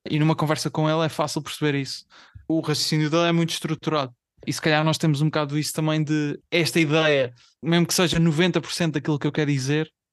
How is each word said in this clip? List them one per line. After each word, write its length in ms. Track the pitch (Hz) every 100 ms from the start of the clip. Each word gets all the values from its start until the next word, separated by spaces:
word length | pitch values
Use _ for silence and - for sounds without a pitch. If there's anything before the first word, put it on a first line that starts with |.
| -
E 100 | 151
numa 160 | 156 160
conversa 340 | 151 151 156
com 180 | - 156
ele 160 | 160
é 40 | 160
fácil 340 | - 151 156
perceber 340 | 143 - 151 143
isso. 260 | 131 - - - - - -
O 120 | 160
raciocínio 500 | 151 147 - 156 151
dele 180 | 165 170
é 40 |
muito 180 | 170 165
estruturado. 640 | - 160 156 156 151 131 - _ _ -
E 60 |
se 80 | 135
calhar 200 | 165 151
nós 120 | 156 151
temos 240 | 160 139
um 60 | 156
bocado 320 | 151 147 147
isso 140 | 147
também 280 | - 156 156
de 360 | 151 156 147 - -
esta 280 | 170 156 175
ideia, 520 | 156 160 156 143 123 - _ _
mesmo 240 | 151 170 165
que 60 |
seja 240 | - 170 165
noventa 400 | 165 147 180 165
por 120 | -
cento 220 | - 170
daquilo 240 | 147 160 147
que 80 | 147
eu 60 |
quero 180 | 151 147
dizer, 400 | 139 131 151 156 _ _